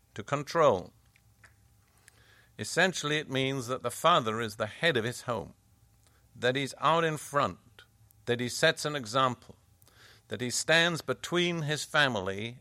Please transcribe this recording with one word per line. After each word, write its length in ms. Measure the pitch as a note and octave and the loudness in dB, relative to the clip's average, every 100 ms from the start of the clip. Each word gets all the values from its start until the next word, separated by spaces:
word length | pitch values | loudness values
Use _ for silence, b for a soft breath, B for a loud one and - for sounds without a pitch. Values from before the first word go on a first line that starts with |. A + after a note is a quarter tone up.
| _ | _
to 80 | - | -14
control. 720 | G#2+ D3 C#3+ E3+ D3 F#2+ D#2+ _ _ _ _ _ - _ _ _ _ b b b b b b - | -4 -4 -2 4 6 4 -2 _ _ _ _ _ -20 _ _ _ _ b b b b b b -12
Essentially, 600 | A2 D#3+ F#3 E3 D3 D3+ | -4 2 2 0 -2 -2
it 100 | - | -2
means 380 | C3 C3+ C3+ A#2 | -2 0 -2 -4
that 160 | C3 | -4
the 80 | B2 | -6
father 500 | - D#3+ E3+ A2 A2 | 0 4 4 2 -2
is 160 | A2+ G#2+ | -4 -4
the 120 | G#2+ | -6
head 280 | - E3+ D3 | -2 0 2
of 80 | |
his 180 | A2 A#2+ | -2 -6
home, 320 | - A2 D2+ - _ _ _ _ b b b | -6 -6 -8 -16 _ _ _ _ b b b
that 220 | - A#2+ C3 | -2 0 0
he's 180 | C3+ - | -4 0
out 240 | C#3+ E3 | 2 4
in 140 | E3 D3+ | 2 -2
front, 640 | - C#3+ A#2 F2 _ - - _ _ _ | -4 0 0 -2 _ -20 -20 _ _ _
that 160 | - A#2+ | -4 -2
he 80 | B2 | -2
sets 380 | - D#3+ - D3+ | 2 2 2 -4
an 100 | D3 | -6
example, 600 | A2 C3 C3 A#2+ - - _ _ b b b b _ | -2 2 2 0 -10 -20 _ _ b b b b _
that 120 | A2 | -6
he 80 | B2 | -4
stands 540 | - - D#3+ E3+ E3 | -4 4 4 4 0
between 600 | - B2 - F3 F3 E3+ | -4 -6 -2 0 0 -2
his 220 | D3 D3+ | -4 -4
family 720 | - D#3 C#3 A2 F#2 G2 A2+ B2+ | -2 2 2 2 -4 -6 -8 -8